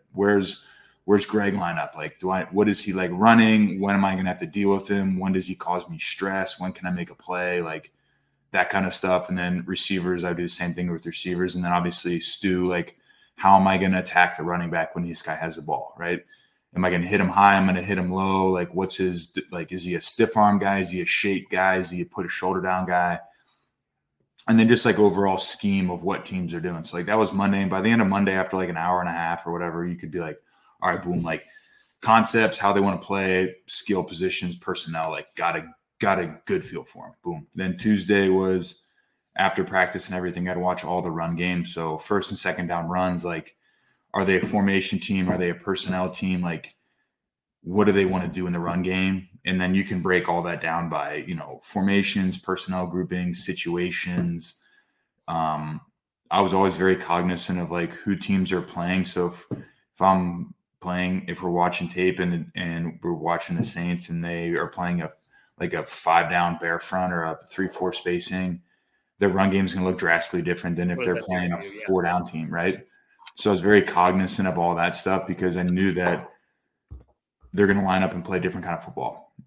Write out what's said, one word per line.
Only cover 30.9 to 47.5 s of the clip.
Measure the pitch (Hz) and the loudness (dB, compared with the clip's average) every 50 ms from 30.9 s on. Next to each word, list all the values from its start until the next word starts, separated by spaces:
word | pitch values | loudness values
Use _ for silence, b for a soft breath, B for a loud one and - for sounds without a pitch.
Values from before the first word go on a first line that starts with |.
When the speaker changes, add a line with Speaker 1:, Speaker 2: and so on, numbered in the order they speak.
| - - - | 0 0 -2
Speaker 1:
boom, | 175 175 175 170 | -2 -2 -2 -2
like, | 160 156 - - b b b b b b b b b b b | -4 -6 -6 -8 b b b b b b b b b b b
concepts, | - 113 113 113 110 - - 113 110 110 - | 4 6 6 6 6 4 4 2 2 2 2
how | - - 101 101 | 0 2 2 4
they | 101 | 4
wanna | 98 98 92 | 4 2 0
play, | 87 - - 98 98 95 95 92 92 92 92 92 - _ | -2 -4 -4 -2 0 0 2 2 2 2 0 -4 -8 _
skill | - - - - - 101 92 87 | -6 -6 -4 -2 0 0 0 -2
positions, | - 87 82 92 92 - - 95 87 87 | -2 -4 -4 -2 -2 -2 -2 -4 -6 -8
personnel, | - - 95 87 - - 82 80 80 80 80 | -8 -8 -8 -6 -6 -6 -6 -6 -6 -4 -4
like, | 76 73 73 - _ | -6 -8 -10 -12 _
got | - 82 85 82 | -4 -2 -2 -2
a, | 82 - - - _ _ _ _ - | -2 -6 -10 -16 _ _ _ _ -2
got | 110 101 95 90 | 0 2 2 2
a | 87 80 - - _ | 0 -4 -8 -10 _
good | - 101 85 - | -2 -2 -2 -2
feel | - 90 78 - | -4 -10 -12 -12
for | - - - - | -14 -18 -18 -18
'em." | - - _ - | -20 -20 _ -10
Boom. | 87 82 76 73 - - | -8 -8 -8 -10 -12 -8
Then | 92 95 90 87 | -6 -4 -4 -4
Tuesday | - - 107 107 95 87 92 101 98 98 95 | 0 2 2 2 2 2 2 4 4 4 4
was | 95 95 95 92 92 92 85 - - - _ _ _ _ _ _ _ _ _ _ - | 4 4 4 2 2 0 -2 -4 -12 -18 _ _ _ _ _ _ _ _ _ _ -2
after | - 95 95 - 98 90 | 0 0 0 0 -2 -4
practice | 90 98 92 92 - - 92 - | -2 0 0 0 0 -2 -6 -8
and | - 92 | -6 -6
everything, | 92 90 87 85 87 90 92 | -4 -4 -4 -4 -4 -4 -4
I'd | 90 90 | -2 -2
watch | 90 90 90 - - | -2 -2 -2 -4 -4
all | 78 87 90 87 | -4 -4 -2 -2
the | 87 | -2
run | 80 82 82 85 85 | -4 -4 -4 -4 -2
games. | 82 90 90 90 90 87 - - | -2 -2 -2 -2 -2 -4 -6 -6
So | 82 82 82 78 78 | -6 -6 -4 -6 -6
first | - - 104 98 90 - | -4 -2 0 0 0 -2
and | 101 - | -4 -4
second | - 92 - - 87 85 | -4 -4 -4 -4 -4 -4
down | 87 85 82 | -4 -4 -4
runs, | 82 90 90 92 92 87 85 87 | -2 -2 0 0 0 0 -2 -4
like, | 87 - 80 - - - _ _ _ _ _ _ _ _ _ _ _ - | -4 -6 -6 -8 -12 -18 _ _ _ _ _ _ _ _ _ _ _ -2
are | 98 95 | 0 2
they | 98 95 90 | 4 4 4
a | 95 | 2
formation | - 107 104 98 98 98 95 90 - - 90 | 2 2 2 4 4 4 2 2 0 -2 -4
team? | - - 101 95 92 92 | -2 -2 0 0 0 0
Are | 90 87 | 0 0
they | 90 87 | 0 -2
a | 85 | -2
personnel | - - 101 95 - - 92 92 90 92 90 | -4 -4 -4 -4 -2 -2 -2 -2 -2 -2 -4
team? | - - 95 92 92 87 | -4 -4 -2 -2 0 0
Like, | 90 85 85 80 - - - _ _ _ _ _ _ _ _ _ _ _ _ _ _ _ | -2 -2 -4 -6 -8 -14 -20 _ _ _ _ _ _ _ _ _ _ _ _ _ _ _